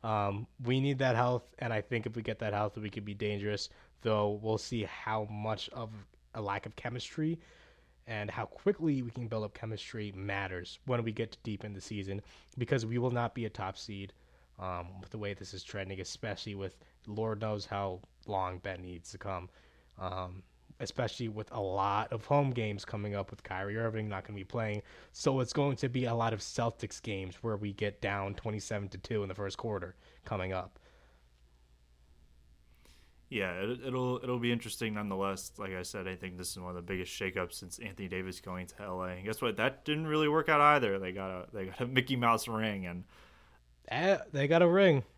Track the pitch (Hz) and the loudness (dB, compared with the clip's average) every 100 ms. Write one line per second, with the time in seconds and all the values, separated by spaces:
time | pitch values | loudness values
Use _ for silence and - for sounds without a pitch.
0 | 113 107 101 101 - - 120 131 139 139 | 2 2 2 0 -6 -6 2 4 4 4
1 | 135 117 123 123 - - 123 110 - 120 | 4 6 4 2 -2 -8 -2 -2 0 -2
2 | 113 117 110 110 110 101 104 - 107 110 | 0 -4 -4 -2 0 0 0 -2 -6 -6
3 | 104 101 104 104 101 104 - - - - | -8 -2 -2 0 0 -2 -4 -12 -20 -4
4 | 117 107 104 104 110 110 - 120 98 - | 2 4 4 2 0 0 0 -2 -2 -4
5 | - 110 107 107 107 107 - - 110 107 | -2 -2 -2 -4 -2 -2 -4 -8 -10 -10
6 | 98 - _ 113 101 101 113 - 120 123 | -16 -20 _ -6 -2 -2 -4 -8 -6 -6
7 | - - 156 165 - - - - - _ | -6 -2 0 0 -8 -20 -20 -20 -20 _
8 | - 110 104 - 110 - 196 196 160 139 | -8 -6 -4 -4 -6 0 0 2 2 2
9 | 120 120 117 113 107 - 113 107 - 113 | 0 -6 -4 -2 -4 -6 -6 -6 -8 -6
10 | 104 98 101 98 98 90 90 - - 123 | -6 -6 -4 -2 -2 -6 -8 -10 0 0
11 | 113 107 110 - - 101 107 98 - 107 | 0 -2 -4 -4 -6 -6 -6 -10 -8 -6
12 | 95 98 - - - - 120 135 113 120 | -4 -6 -8 -20 -14 -6 2 2 2 2
13 | 123 120 117 - 110 - 95 98 - 101 | 2 2 0 -2 -6 -4 -6 -6 -10 -10
14 | 98 - - - _ - 92 90 87 95 | -10 -14 -20 -20 _ -8 -6 -4 -6 -12
15 | 92 110 101 98 95 95 - 101 95 95 | -10 -4 -4 -4 -8 -12 -8 -6 -6 -6
16 | 92 - 107 98 - 98 95 - - _ | -8 -6 -6 -4 -6 -4 -6 -8 -20 _
17 | - 104 110 104 107 107 98 101 98 92 | -8 -2 -2 0 -2 -2 -2 -2 -2 -4
18 | - - - 98 92 92 98 92 92 87 | -12 -18 -4 0 0 -2 -6 -8 -8 -12
19 | - 92 104 92 90 - - - - - | -12 -10 -6 -6 -8 -16 -20 -20 -20 -8
20 | 92 92 90 95 - _ - - 113 - | -4 -4 -6 -8 -16 _ -20 -10 -8 -2
21 | 117 - 117 107 107 117 98 98 98 101 | -2 -2 -4 -4 -6 -2 0 2 2 2
22 | 113 113 - 143 139 123 110 101 - 107 | 0 -4 4 6 6 2 0 -2 -4 -4
23 | 104 101 98 - - 92 101 107 113 110 | -2 -2 -4 -8 -6 -4 -2 0 0 0
24 | 107 98 - 104 95 120 110 104 - - | -2 -4 -6 -10 -4 -2 0 -2 -6 -18
25 | - - - 135 120 - 143 131 135 127 | -18 0 2 4 2 2 2 2 0 2
26 | 123 117 117 110 - - 117 - - - | 2 2 2 0 -4 0 0 0 -8 -6
27 | - 98 92 - 117 104 107 98 104 104 | -4 -4 -4 -4 -2 -2 -2 0 -2 0
28 | 101 101 98 98 113 104 - 107 101 95 | -2 0 -2 -2 -4 -4 -2 -4 -4 -8
29 | - 110 101 92 98 - 117 104 87 - | -2 -2 0 -2 -4 -4 -4 -4 -4 -12
30 | - - - 104 92 92 92 - - - | -20 -20 -4 -2 0 -2 -4 -14 -20 -20
31 | - - - _ - - - - - - | -20 -20 -20 _ -20 -20 -20 -20 -20 -20
32 | - - - - - - - - - - | -20 -20 -20 -20 -20 -20 -20 -20 -20 -20
33 | - - - 110 95 92 104 123 131 127 | -20 -20 -4 0 0 0 -2 -2 -2 0
34 | 127 123 127 123 120 120 110 - 113 104 | 0 0 0 2 2 2 -2 -4 -2 -2
35 | 104 95 98 95 - - 95 92 90 104 | -2 0 0 0 -6 -10 -6 -6 -6 -6
36 | 92 92 92 90 90 - 90 90 87 92 | -6 -6 -8 -8 -8 -6 -6 -8 -4 -4
37 | 90 - 95 95 90 - 90 - 110 98 | -4 -2 -2 0 -4 -6 -12 -10 -10 -8
38 | 95 92 92 90 - 90 90 - 101 92 | -4 -4 -4 -8 -8 -8 -8 -10 -8 -4
39 | 90 90 98 113 120 101 120 135 - 151 | -4 -4 -6 -2 0 2 2 0 -2 -2
40 | 160 156 151 156 156 151 147 147 117 98 | 2 4 4 4 6 8 10 10 6 2
41 | 95 92 95 92 - 107 95 - 123 131 | 0 -2 -4 -4 -6 -6 -6 -2 2 2
42 | 127 131 120 113 - 110 110 101 90 87 | 4 4 4 4 2 0 0 0 -4 -6
43 | 90 - - - - - _ - - 127 | -10 -18 -20 -20 -20 -20 _ -20 -4 2
44 | 180 196 - 143 143 165 170 185 190 143 | 4 4 2 0 6 10 10 10 10 8
45 | - | 4